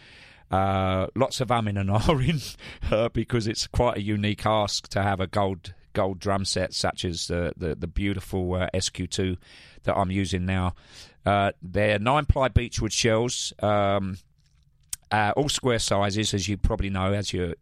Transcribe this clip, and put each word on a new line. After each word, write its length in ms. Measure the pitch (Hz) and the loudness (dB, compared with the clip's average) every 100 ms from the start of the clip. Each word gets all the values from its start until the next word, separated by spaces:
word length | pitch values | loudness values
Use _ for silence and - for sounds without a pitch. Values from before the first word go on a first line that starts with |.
| - - - - - | -20 -20 -20 -20 -4
Uh, 560 | 92 98 95 95 95 92 107 | 0 2 2 2 0 0 0
lots 240 | 131 - | -2 0
of 80 | 113 | 0
umming 320 | 117 107 101 | 0 0 -2
and 100 | 98 | 0
<laughs> 120 | 107 | 2
ahhing, 560 | 139 143 127 156 - - - - - | 4 4 2 0 -4 -12 -18 -8 0
uh, 160 | 107 117 | 2 2
because 380 | 120 113 120 107 | -2 -2 -2 -2
it's 200 | 110 - | -4 -2
quite 280 | - 123 - | 2 2 2
a 40 | |
unique 440 | 101 107 104 104 107 | -2 0 0 0 2
ask 440 | 110 101 - - | 2 2 -2 -4
to 120 | 101 | -2
have 200 | 101 92 | 0 0
a 60 | 95 | -2
gold, 460 | 104 98 92 - - - | 0 0 -2 -10 -18 -8
gold 260 | - 95 92 | -2 -2 -2
drum 240 | 101 98 | -2 -2
set 300 | 95 - 90 | 0 -2 -2
such 320 | - 92 - 92 | -2 -4 -2 -4
as 220 | 82 - | -4 -4
the, 260 | 85 85 - | -2 -2 -4
the, 180 | 85 - | -6 -4
the 120 | 82 | -6
beautiful, 680 | - 101 95 - 95 90 90 | -4 -2 -4 -4 -4 -2 -2
uh, 120 | 92 | -2
S 160 | 95 - | -2 -4
Q 180 | - 95 | -6 -6
two 300 | - 95 90 - - - - | -2 -2 -2 -8 -20 -20 -8
that 120 | - - | -2 0
I'm 160 | 92 | 0
using 340 | 95 92 92 90 | 0 0 -2 0
now. 300 | 95 92 - - - - - 98 | 0 0 -4 -14 -20 -20 -4 2
Uh, 280 | 101 98 - | 2 2 -2
they're 360 | 92 95 107 104 | -4 0 2 2
nine-ply 520 | 113 147 147 143 131 | 2 2 2 2 2
beechwood 420 | 123 120 - 110 | 2 -2 -2 -2
shells, 640 | - 117 110 123 - - - | 0 2 2 2 -2 -6 -2
um, 580 | 104 104 98 101 95 95 - _ _ _ _ _ _ - _ | 0 2 2 0 -2 -8 -14 _ _ _ _ _ _ -14 _
uh, 220 | 107 107 - | 2 2 2
all 120 | 143 | 0
square 300 | - 131 113 | 0 2 2
sizes, 540 | - 101 101 104 104 | 2 2 2 0 0
as 160 | 101 92 | 0 -2
you 80 | 98 | 2
probably 320 | - 104 98 | 2 2 -2
know, 240 | 95 92 | 0 0
as 180 | 101 98 | 0 -2
you're, 240 | 95 87 - | -2 -2 -4